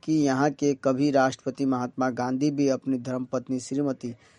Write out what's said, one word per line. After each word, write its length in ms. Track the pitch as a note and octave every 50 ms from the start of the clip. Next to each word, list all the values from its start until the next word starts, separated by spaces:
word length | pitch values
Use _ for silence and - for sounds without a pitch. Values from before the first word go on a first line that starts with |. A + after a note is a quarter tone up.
कि 100 | - -
यहाँ 380 | D#3 D#3 D3 C#3 C3 C3 C#3+ D3+
के 240 | C#3 - C#3+ C#3+ C#3
कभी 360 | C3+ - C#3 C3 B2+ C#3+ D3
राष्ट्रपति 540 | C3+ C3+ C3 C3 B2+ - - C#3 B2 - C#3
महात्मा 460 | C3 C3 B2 B2 B2+ - - C3 C3
गांधी 400 | - C3 B2 B2+ C3 C3 C#3+ D3+
भी 180 | C#3+ C#3 C#3+ C3+
अपनी 300 | C3 B2+ - C3+ C3+ B2
धर्मपत्नी 640 | A#2+ C3 B2+ B2+ B2+ - - B2+ B2 - C3 B2+
श्रीमती 540 | A#2+ - C3+ C#3 D3 C#3 C3 - - B2 A#2+ _ _ _ _